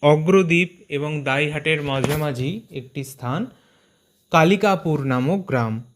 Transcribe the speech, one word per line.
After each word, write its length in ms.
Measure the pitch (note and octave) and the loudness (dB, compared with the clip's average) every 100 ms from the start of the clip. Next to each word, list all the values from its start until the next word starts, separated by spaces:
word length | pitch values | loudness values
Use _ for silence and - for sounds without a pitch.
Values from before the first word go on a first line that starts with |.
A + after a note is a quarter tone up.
অগ্রদ্বীপ 680 | D3 D3+ D#3+ F#3+ F3+ E3+ F3 - _ | 4 4 4 2 4 2 0 -4 _
এবং 340 | D3 D3 D3+ | -6 -4 -6
দাইহাটের 580 | C#3 C3+ D3+ D3+ D3+ D#3 | -2 0 -2 -2 -2 -2
মাঝামাঝি 800 | C#3+ C3+ C3 D3+ D3+ B2+ C3 G3+ A3 | -2 -2 -2 -2 -2 -4 -4 -6 -10
একটি 320 | D#3 B2 C#3+ | -14 -12 -12
স্থান, 420 | C3+ - B2 C#3+ B3 - _ _ _ _ _ _ _ | -12 -10 -6 -6 -6 -10 _ _ _ _ _ _ _
কালিকাপুর 760 | E3+ D#3+ G3 G#3 F#3+ E3+ D3+ C3+ | 4 4 4 2 0 0 -2 0
নামক 420 | B2+ C3 F#3+ F#3 | 0 0 -2 -2
গ্রাম। 360 | C3 A2+ A2 A#2+ | -2 -2 -4 -10